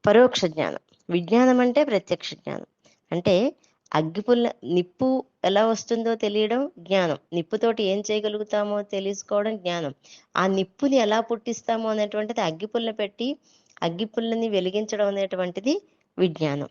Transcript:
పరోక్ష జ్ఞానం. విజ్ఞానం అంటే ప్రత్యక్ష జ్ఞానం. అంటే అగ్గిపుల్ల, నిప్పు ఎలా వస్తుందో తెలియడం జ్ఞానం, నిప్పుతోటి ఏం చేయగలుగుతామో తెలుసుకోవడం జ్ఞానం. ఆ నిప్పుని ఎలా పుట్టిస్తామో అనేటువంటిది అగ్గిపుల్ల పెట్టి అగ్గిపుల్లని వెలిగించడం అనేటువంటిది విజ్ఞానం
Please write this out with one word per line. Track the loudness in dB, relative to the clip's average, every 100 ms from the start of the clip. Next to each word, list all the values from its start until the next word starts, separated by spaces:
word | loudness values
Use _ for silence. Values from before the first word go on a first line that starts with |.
| 6
పరోక్ష | 8 6 4 -2
జ్ఞానం. | 0 -4 -4 _ _ -2
విజ్ఞానం | -2 2 4 6 4
అంటే | 4 2
ప్రత్యక్ష | 2 0 -2 -6 -6
జ్ఞానం. | -12 -10 -10 -12 _ _ _ _
అంటే | -2 2 2 2 -4 _ _ _
అగ్గిపుల్ల, | -2 0 -4 0 2 2 -4
నిప్పు | -2 0 -2 _ 0 0 -4 _ 0
ఎలా | 2 2
వస్తుందో | 0 -2 -2 -2 -2
తెలియడం | -2 0 0 0 -4 -8
జ్ఞానం, | -2 0 2 -2 _
నిప్పుతోటి | -6 -4 0 0 0
ఏం | 0 -2 -2
చేయగలుగుతామో | -2 -2 -6 -4 -2 -2 -4
తెలుసుకోవడం | -4 -6 -4 -8 -2 -2 0 -4
జ్ఞానం. | -4 -4 -4 -8 -20 -20 _ 0
ఆ | 2
నిప్పుని | 0 -2 _ 2 2
ఎలా | 2 0
పుట్టిస్తామో | 0 -6 -4 -6 -4 -2 -2
అనేటువంటిది | -2 -2 -4 -4 -2
అగ్గిపుల్ల | -4 -4 -4 -4 -4
పెట్టి | -4 -6 -4 -6 -6 _ _ _ _
అగ్గిపుల్లని | -4 -2 -4 -4 -2 -2 0
వెలిగించడం | 0 0 -2 -4 0 0
అనేటువంటిది | 0 -2 -2 -4 -2 0 -2 _ _ _ 0
విజ్ఞానం | 0 0 -2 -2 -6